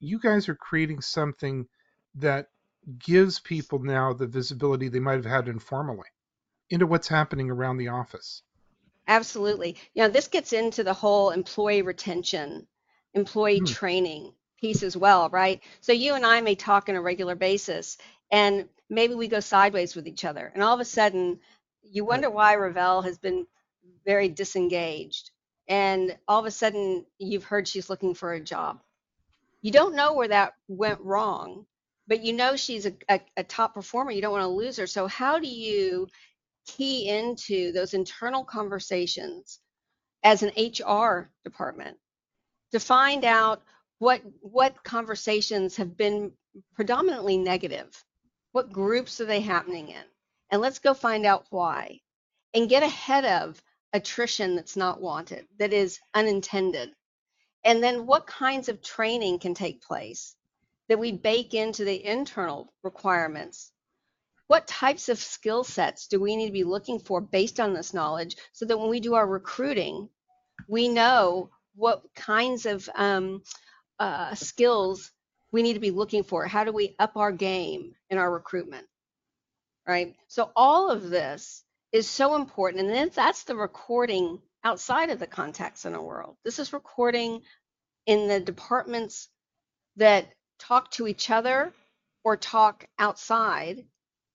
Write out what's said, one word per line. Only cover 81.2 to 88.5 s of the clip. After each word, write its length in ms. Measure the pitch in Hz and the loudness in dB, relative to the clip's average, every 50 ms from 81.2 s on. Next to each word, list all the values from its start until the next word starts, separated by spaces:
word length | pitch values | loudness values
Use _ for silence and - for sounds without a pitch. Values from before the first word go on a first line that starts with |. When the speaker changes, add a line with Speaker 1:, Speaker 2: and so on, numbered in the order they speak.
| 147 135 143 - - - - - _ _ _ _ _ - | -2 -2 -6 -10 -14 -18 -20 -20 _ _ _ _ _ 0
Speaker 2:
is 160 | - 220 214 - | 0 0 0 0
so 280 | - - 269 285 302 | 0 2 2 2 2
important. 460 | 294 277 - - 208 190 185 175 190 190 | 2 -2 -4 -4 -2 -2 -2 0 -2 -2
And 80 | 202 220 | 0 0
then 160 | 262 302 359 - | 0 0 -2 0
that's 300 | 311 247 311 349 - - | 2 2 2 2 -2 -6
the 100 | - 247 | -10 -6
recording 840 | 214 208 185 - - - - 233 247 240 240 202 185 180 170 170 - _ _ _ _ - | -4 -6 -6 -6 -12 -10 -4 -2 0 0 0 0 0 -2 -2 -4 -8 _ _ _ _ -4
outside 460 | 226 202 180 - - 247 302 330 330 | -4 -2 -2 -4 -2 0 0 0 0
of 80 | 262 247 | -2 -6
the 80 | 170 - | -8 -10
contact 520 | - - 147 151 151 - - - - - | -8 -8 -8 -8 -8 -10 -12 -12 -12 -12
center 220 | - - - - | -12 -10 -10 -8
world. 360 | 80 82 - - - - - _ - | -10 -10 -12 -12 -12 -14 -18 _ -12
This 160 | 226 240 311 | -10 -8 -8
is 120 | 277 - | -10 -8
recording 680 | 302 285 _ - - - 240 240 240 240 233 233 226 226 - - - _ _ _ _ _ _ _ _ _ - | -10 -12 _ -12 -4 -2 0 0 0 -2 -4 -4 -8 -10 -14 -20 -20 _ _ _ _ _ _ _ _ _ 2
in 220 | 226 208 208 208 202 | 2 4 4 4 2
the 120 | 202 196 | 0 0
departments 880 | 175 190 | -2 -4